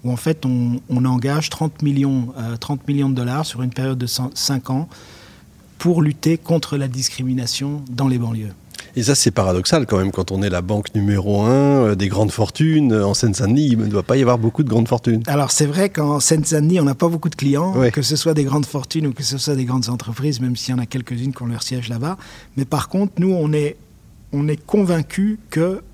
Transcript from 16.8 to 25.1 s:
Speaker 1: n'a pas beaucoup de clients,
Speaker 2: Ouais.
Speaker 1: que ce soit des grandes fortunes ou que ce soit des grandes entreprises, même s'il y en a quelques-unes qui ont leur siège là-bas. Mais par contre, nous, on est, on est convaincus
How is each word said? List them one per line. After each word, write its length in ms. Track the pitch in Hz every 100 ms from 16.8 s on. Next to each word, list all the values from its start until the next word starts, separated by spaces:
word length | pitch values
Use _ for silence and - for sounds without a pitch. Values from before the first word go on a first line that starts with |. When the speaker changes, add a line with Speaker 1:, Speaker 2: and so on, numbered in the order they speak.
Speaker 1:
n'a 100 | 143
pas 140 | 131 170
beaucoup 220 | 165 160
de 40 |
clients, 420 | - 139 139 180 190
Speaker 2:
Ouais. 140 | 127
Speaker 1:
que 120 | 147
ce 140 | 127 151
soit 180 | 165
des 100 | 151
grandes 220 | 135 147 139
fortunes 420 | 143 127 160 151
ou 40 |
que 100 | 127
ce 160 | 127 135
soit 180 | 151 139
des 80 |
grandes 240 | 123 127 117
entreprises, 520 | 123 - 110 147 123
même 160 | 127 120
s'il 160 | -
y 20 |
en 60 | 127
a 60 | 117
quelques-unes 480 | 131 120 120 135
qui 80 | 123
ont 40 | 117
leur 160 | 117
siège 260 | - 127 113
là-bas. 280 | 117 143 190 - - - 135
Mais 80 |
par 240 | 131 151 -
contre, 260 | 190 202 -
nous, 140 | 185
on 200 | 180 151
est, 240 | 151 147 151 - - - - -
on 140 | 143 151
est 100 | 151
convaincus 760 | - 214 185 170 156